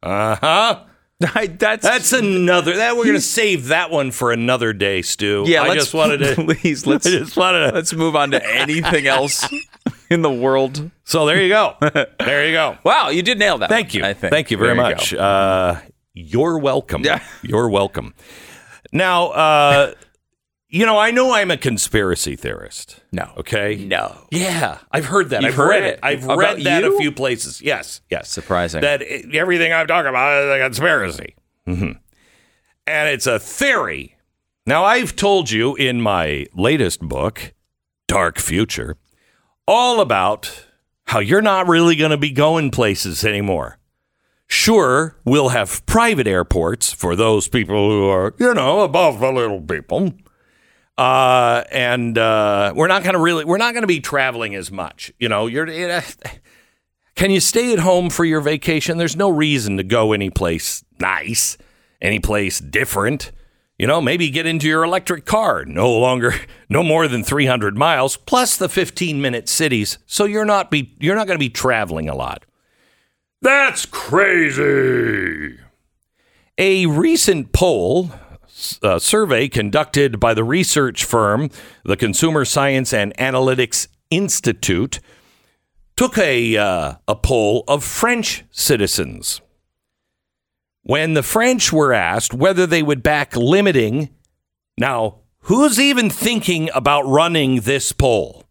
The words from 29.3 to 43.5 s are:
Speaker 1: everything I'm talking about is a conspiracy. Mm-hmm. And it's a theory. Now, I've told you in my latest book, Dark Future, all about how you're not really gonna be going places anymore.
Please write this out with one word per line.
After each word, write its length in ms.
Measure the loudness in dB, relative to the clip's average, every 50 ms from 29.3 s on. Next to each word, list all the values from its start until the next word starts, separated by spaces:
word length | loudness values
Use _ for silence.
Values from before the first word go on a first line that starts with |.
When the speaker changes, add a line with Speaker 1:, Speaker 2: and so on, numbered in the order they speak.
| -2
Speaker 1:
everything 360 | -2 0 0 0 0 2 2 2
I'm 140 | 0 0
talking 220 | 0 0 0 0 0
about 340 | 0 0 2 2 2 2 2
is 60 | 2
a 80 | 0 0 0
conspiracy. 680 | -2 -2 0 0 2 2 2 0 -4 -6 -10 -14 -16 _ _ _ _ _ _ _ -6
Mm-hmm. 300 | -4 -4 -4 -6 -6 -10 _ _ _ _ _ _ _ _ _ _ _ _ _ _ _ _ _
And 220 | -4 -2 0 0 0
it's 160 | -2 -2 -2
a 120 | -2 -2 -2
theory. 800 | -4 -8 -6 -4 0 0 0 0 -2 -4 -6 -10 -12 -16 _ _ _ _ _ _ _ _ _ _ _
Now, 200 | 0 0 2 4
I've 300 | 4 2 2 0 -4 -6
told 340 | -2 0 2 2 2 0 0
you 240 | -2 0 0 -2 0
in 240 | 0 -2 -2 0 -2
my 460 | -2 0 0 0 -2 -2 -4 -6 -8 -10 _
latest 460 | -2 0 0 2 2 0 -2 -2 -6
book, 520 | -8 -8 -6 -4 -4 -4 -6 -8 -16 -18 _ _ _ _ _ _ _ _ _ _ _ -2
Dark 300 | 0 0 0 0 -2 -4
Future, 580 | -6 -4 0 -2 -2 -2 -4 -8 -8 -10 -10 _ _ _ _ _ _ _ _ _ _ _ _ _ _ 2
all 320 | 2 4 4 2 2 2
about 640 | 2 2 2 2 2 0 -2 -2 -8 -16 -16 -16 -20 _ _ _ _ _ _ _ _
how 120 | -2 -2 -2
you're 240 | 0 2 2 4 4
not 240 | 4 2 2 2 4
really 280 | 4 4 6 4 4
gonna 200 | 4 2 2 2
be 140 | 0 0 -2
going 400 | 0 2 2 4 2 2 0 -2
places 540 | 0 0 0 0 0 -2 -4 -6 -6 -2 -2
anymore. 500 | -2 -2 -2 -2 -2